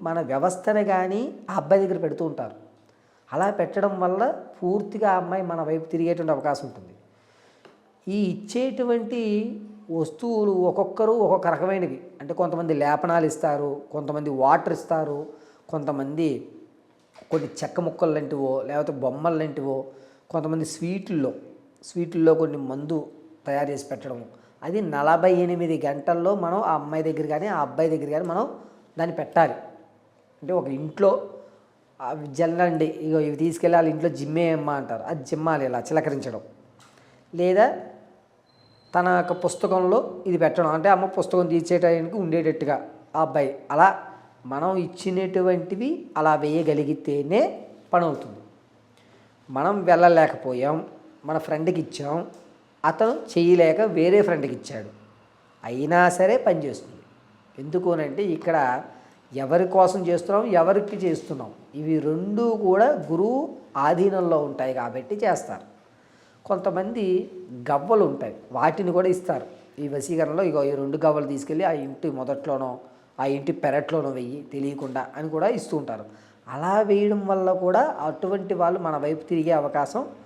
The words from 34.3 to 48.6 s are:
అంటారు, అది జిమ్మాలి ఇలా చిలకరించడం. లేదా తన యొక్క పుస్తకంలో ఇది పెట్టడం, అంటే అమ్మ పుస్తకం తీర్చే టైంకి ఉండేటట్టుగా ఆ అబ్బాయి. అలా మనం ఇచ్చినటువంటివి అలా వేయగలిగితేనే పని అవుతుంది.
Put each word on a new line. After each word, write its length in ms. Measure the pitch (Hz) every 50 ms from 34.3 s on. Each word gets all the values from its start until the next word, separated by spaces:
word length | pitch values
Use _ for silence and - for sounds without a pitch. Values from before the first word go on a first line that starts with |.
| 156 170 170 165 160 151 147 147 143
అంటారు, 280 | 139 127 - 117 113 -
అది 220 | - 170 151 131
జిమ్మాలి 400 | - 165 151 156 165 160 143 135
ఇలా 160 | 127 123 120
చిలకరించడం. 600 | 117 - 160 156 151 151 139 135 - 127 113 107 - - - _ - _ _ _ - - _ _ _ _ _ _ _ _ -
లేదా 420 | 170 175 180 185 202 220 277 349 - - - - - - - _ _ _ _ _ _ _ _ _ _ _ _ _ _ _ _ -
తన 140 | 180 175 180
యొక్క 360 | 180 175 175 175 175 180 -
పుస్తకంలో 720 | 170 - - - 175 190 185 180 180 202 254 - - - - -
ఇది 120 | 190 175 160
పెట్టడం, 320 | 165 151 - 180 170 156
అంటే 180 | 156 160 156 202
అమ్మ 180 | 196 185 190
పుస్తకం 400 | 185 185 196 165 - - 180 175
తీర్చే 320 | 165 165 165 160 - 180 170
టైంకి 380 | 180 170 170 165 160 165 -
ఉండేటట్టుగా 720 | 214 185 160 156 170 156 160 156 156 151 139 143 127 - - - - - _ -
ఆ 40 | 156
అబ్బాయి. 380 | 160 151 135 151 139 131 139 - - -
అలా 320 | 139 151 175 196 196 - - - - - - - _ _ -
మనం 300 | 127 135 143 160 185 190
ఇచ్చినటువంటివి 1300 | 190 170 156 - - - 190 180 185 190 180 185 190 180 185 180 180 - - 202 190 240 285 339 - - - -
అలా 180 | 151 151 156 151
వేయగలిగితేనే 1300 | 147 147 151 151 165 156 151 151 143 147 139 151 147 - 147 143 143 139 143 180 233 320 403 - - - - - - - - -
పని 120 | 175 175
అవుతుంది. 320 | 160 139 135 - 120 104 104 - - _ _